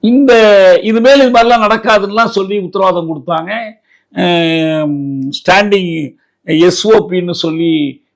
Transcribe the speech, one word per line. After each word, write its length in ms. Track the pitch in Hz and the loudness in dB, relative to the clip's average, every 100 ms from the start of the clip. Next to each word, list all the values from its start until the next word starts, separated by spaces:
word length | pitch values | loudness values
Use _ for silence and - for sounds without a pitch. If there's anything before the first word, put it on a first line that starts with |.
இந்த, 320 | 302 247 269 233 214 202 190 175 | 2 2 4 4 6 6 6 4
இது 180 | 208 220 | 2 0
மேல் 200 | 233 277 | 4 4
இது 100 | 254 | 4
மாதிரிலாம் 320 | 240 233 240 | 4 4 2
நடக்காதுன்னுலாம் 640 | 214 220 226 214 202 208 | 2 -2 0 0 0 -2
சொல்லி 340 | 226 214 190 208 | -2 -2 -4 -6
உத்தரவாதம் 500 | 180 196 190 175 165 | -6 -2 -2 -2 -6
கொடுத்தாங்க. 440 | 156 127 165 170 220 220 220 _ _ _ - | -10 -6 -6 -6 -10 -10 -18 _ _ _ -6
ஆம், 1120 | 180 170 165 165 160 156 151 147 139 139 135 | -2 0 -2 -2 -2 -2 -4 -6 -6 -8 -8
ஸ்டாண்டிங் 840 | 147 - 185 208 202 180 165 143 _ _ _ | -8 -2 0 2 -2 -2 -8 -10 _ _ _
எஸ் 460 | - 160 175 175 214 | -4 2 2 2 2
ஓ 200 | 220 180 | 2 2
பின்னு 220 | 180 175 | -6 -6
சொல்லி 760 | 170 165 160 170 160 143 131 _ | -6 -6 -4 -2 -2 -4 -8 _